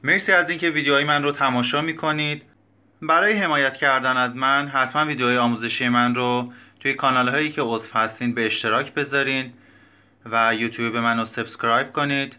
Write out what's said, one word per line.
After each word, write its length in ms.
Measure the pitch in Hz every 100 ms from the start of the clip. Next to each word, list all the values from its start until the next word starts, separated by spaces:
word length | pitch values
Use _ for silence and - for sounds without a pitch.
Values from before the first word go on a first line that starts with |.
مرسی 300 | 135 190 190
از 180 | 185 160
اینکه 200 | 170 170
ویدیوهای 340 | 151 143 139
من 180 | 147 147
رو 100 | 143
تماشا 480 | 143 135 123 120 147
می‌کنید. 640 | 160 156 156 151 151 147 - _ _ _ _ _
برای 300 | 156 165 202
حمایت 440 | 214 180 147 135 135
کردن 400 | 147 131 131 127
از 200 | 127 123
من، 320 | 131 139 143
حتماً 360 | 135 127 151
ویدیوهای 340 | 151 135 123 123
آموزشی 500 | 120 117 117 - 123
من 260 | 123 123
رو 380 | 123 123 123 123 - - _
توی 140 | 135
کانال‌هایی 560 | 135 139 127 123 139 151
که 120 | 147
عضو 280 | 123 113 -
هستین 400 | 113 110 - 123
به 120 | 120 113
اشتراک 480 | - 113 113 139
بذارین 580 | - 135 139 135 135 131 123 _ - _ _ _ _ 113
و 280 | 113 113
یوتیوب 420 | 110 117 113 117 117
منو 280 | 117 113
سابسکرایب 680 | 113 - 110 - 117 117 139
کنید. 440 | - 143 139 139